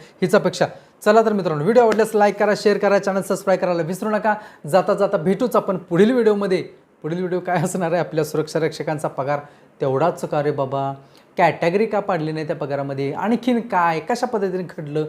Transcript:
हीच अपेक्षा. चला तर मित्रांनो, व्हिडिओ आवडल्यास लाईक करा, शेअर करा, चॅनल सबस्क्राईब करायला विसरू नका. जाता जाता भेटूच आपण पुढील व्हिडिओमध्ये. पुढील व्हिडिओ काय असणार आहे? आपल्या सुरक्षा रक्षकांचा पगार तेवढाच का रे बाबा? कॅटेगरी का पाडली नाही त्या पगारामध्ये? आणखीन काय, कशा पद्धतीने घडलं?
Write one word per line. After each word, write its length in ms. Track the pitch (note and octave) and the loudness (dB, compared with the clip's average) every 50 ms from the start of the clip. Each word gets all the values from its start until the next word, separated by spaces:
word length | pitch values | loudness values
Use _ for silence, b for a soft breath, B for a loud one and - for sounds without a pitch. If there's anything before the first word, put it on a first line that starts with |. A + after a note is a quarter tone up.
| B B B B | B B B B
हीच 140 | - F3 G3 | -2 2 2
अपेक्षा. 320 | G3+ D#3 F#3 - - E3+ - B B B B B B - | 2 2 2 -2 0 -2 -2 B B B B B B 2
चला 160 | G#3 G#3+ A3+ | 4 6 6
तर 120 | A3 A3 G#3+ | 6 4 2
मित्रांनो, 300 | G3+ F3+ F3 D#3 D3 D3 | 0 0 0 -2 0 0
व्हिडिओ 200 | F#3 A#3 B3 A#3+ | 2 4 4 6
आवडल्यास 320 | A3 G#3+ G#3 A3 G#3+ A3+ | 4 4 2 0 2 2
लाईक 240 | G#3+ G#3 G#3 G3 - | 2 2 2 2 2
करा, 140 | A3 G#3 G3+ F#3+ | 2 2 2 2
शेअर 200 | - G#3+ G3+ G3 | 2 2 2 2
करा, 220 | G3+ G3+ G3 G3+ | 2 2 2 2
चॅनल 220 | G3 G3+ F#3+ G3 | 2 0 -2 -2
सबस्क्राईब 380 | F#3 - G3 F#3 - - F#3 F3+ | -2 -2 -4 -2 0 0 0 2
करायला 220 | F#3+ F3+ F3 E3+ | 2 0 0 0
विसरू 280 | E3 D3+ F#3 F3+ - A3 | -2 -4 -4 -4 -4 -2
नका. 260 | G#3+ G#3 F#3+ A3 G#3 G#3+ B B B B B D#3 | -2 0 0 0 0 -2 B B B B B 2
जाता 260 | C#3+ F#3 F#3 F#3+ G3+ | 2 2 4 4 2
जाता 240 | F3+ G3+ F#3+ G3+ F#3 | 2 2 0 0 0
भेटूच 380 | D#3 F3+ G3 F#3 B3+ A#3+ - | 0 0 0 0 0 0 2
आपण 220 | G#3+ G#3 - G3 F3 | 0 0 0 -4 -4
पुढील 340 | - - E3+ E3 G3+ A3 | -4 -2 4 4 4 6
व्हिडिओमध्ये. 500 | C4 B3 A#3 G#3+ G#3 G3+ G3+ G3 F#3 F3 C#3 - - - _ _ _ _ | 6 4 4 4 2 2 0 0 0 -2 -2 -6 -14 -20 _ _ _ _
पुढील 160 | - D3+ D#3+ F3+ | -8 -6 -6 -4
व्हिडिओ 220 | F#3 F3+ F3 F3+ | -4 -2 -2 -4
काय 240 | F3 F#3 F3 F3+ D3+ | -2 -2 -2 0 0
असणार 280 | F#3 F#3 F#3+ F#3 E3 | -2 -2 -2 -2 0
आहे? 80 | D#3+ F3 | 0 0
आपल्या 260 | D#3 - - D#3 D#3 | -2 -2 -2 -2 -2
सुरक्षा 340 | D3+ - D3+ D#3 D#3 - D#3+ | -2 -2 -4 -4 -2 -2 -2
रक्षकांचा 480 | D3+ D#3 D3+ - D3+ D#3+ D#3+ D3 D#3 D#3 | -2 -2 -4 -4 -6 -4 -4 -4 -4 -6
पगार 320 | - - C3+ C3+ D3 C#3+ C#3+ B B B B B B - | -4 -4 -4 -4 -4 -4 -6 B B B B B B -4
तेवढाच 440 | D3+ C3+ C3 C3+ D#3 F3 - - - | -2 0 0 2 2 0 0 -2 -6
का 180 | D#3 - D3+ C#3+ | -4 -2 -2 0
रे 80 | D3 | 0
बाबा? 420 | C#3+ C3 C#3 B2 C3+ C#3 C#3 C3+ C#3 C3+ B B B B B B _ - | -2 -2 -4 -4 -2 -4 -4 -4 -6 -10 B B B B B B _ 2
कॅटेगरी 480 | F#3 E3 - - - E3+ E3+ G3 A3+ | 2 2 2 2 0 0 2 0 0
का 140 | A3 A3 G3+ | 0 0 -2
पाडली 320 | G3+ G3+ F#3+ E3+ D3+ D#3 | -2 -2 -2 -2 -2 -4
नाही 160 | D#3 D#3 D#3 D3 | -4 -6 -6 -6
त्या 80 | E3 | -6
पगारामध्ये? 580 | D3+ D3+ C3+ C#3+ C#3 C#3 C#3 C#3 C3+ C#3 C3+ D3+ | -6 -6 -6 -4 -4 -4 -6 -4 -4 -4 -4 -4
आणखीन 460 | - - G#3 A#3+ A#3 A#3 B3+ B3 A#3 | -4 -2 -2 -2 0 0 0 0 0
काय, 400 | G3 - - F3+ E3+ E3+ E3 D#3+ | 0 -2 0 2 2 2 0 0
कशा 260 | D#3 - A#3+ A#3 - | -2 -4 -4 -2 -2
पद्धतीने 380 | A#3+ A#3+ G#3+ G3 F#3+ F3+ F#3 F3+ D3+ - - | -2 -2 -2 -2 -2 -2 -4 -6 -8 -10 -12
घडलं? 280 | D#3+ C#3+ D3 D#3 D#3 | -10 -6 -4 -4 -4